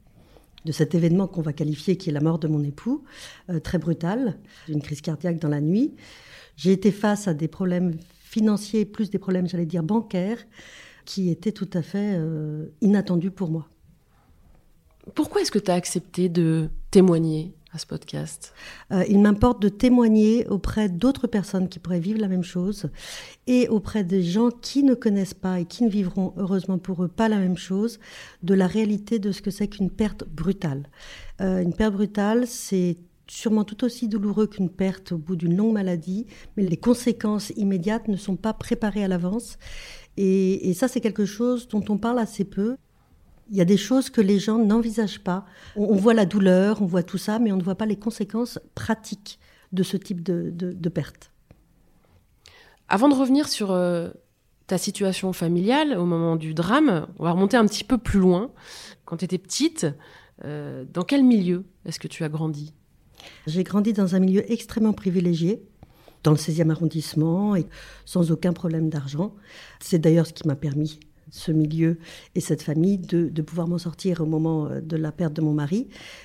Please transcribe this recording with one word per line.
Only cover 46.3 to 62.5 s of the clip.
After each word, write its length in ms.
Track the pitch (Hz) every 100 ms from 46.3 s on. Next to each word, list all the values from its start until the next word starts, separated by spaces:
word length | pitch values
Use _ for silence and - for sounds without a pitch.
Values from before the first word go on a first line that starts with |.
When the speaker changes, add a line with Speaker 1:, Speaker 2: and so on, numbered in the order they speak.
| 208 190 185 202 214
Speaker 1:
on 40 | 196
voit 180 | 175
tout 140 | 170 180
ça, 200 | - 214
mais 140 | 233
on 60 | 190
ne 60 |
voit 120 | 175 185
pas 100 | 220
les 120 | 202
conséquences 640 | 226 - 202 220 240 - - -
pratiques 640 | - 220 - 196 - - _ _ -
de 100 | 185
ce 140 | 180 190
type 260 | - 180
de, 280 | 165 170 170
de, 200 | 170 180
de 180 | 185 165
perte. 440 | 170 139 - - _ _ _ _ _ _ _ _ _ _ _ - - - _ -
Speaker 2:
Avant 220 | 196 285
de 40 |
revenir 360 | 262 262 269 302
sur, 220 | - 202
euh, 380 | 185 180 175 170 - _ _ _ _ -
ta 100 | 185
situation 560 | - - 190 185 190
familiale 640 | 180 170 175 190 277 302 208
au 80 | 175
moment 320 | 170 165 165
du 160 | 156
drame, 540 | 156 175 262 302 170 - -
on 60 | 165
va 60 |
remonter 240 | 175 196 247
un 80 | 208
petit 180 | -
peu 140 | - 254
plus 220 | - 202
loin. 320 | 185 180 254 - - - - -
Quand 140 | - 170
t'étais 200 | 175 180
petite, 480 | - - 311 320 151 143 - - - - -
euh, 400 | 147 143 131 131
dans 100 | 170
quel 220 | 180 277 254
milieu 400 | 226 180 175 190 _ -
est-ce 140 | 156
que 80 | 160
tu 160 | -
as 60 | 156
grandi ? 440 | 151 160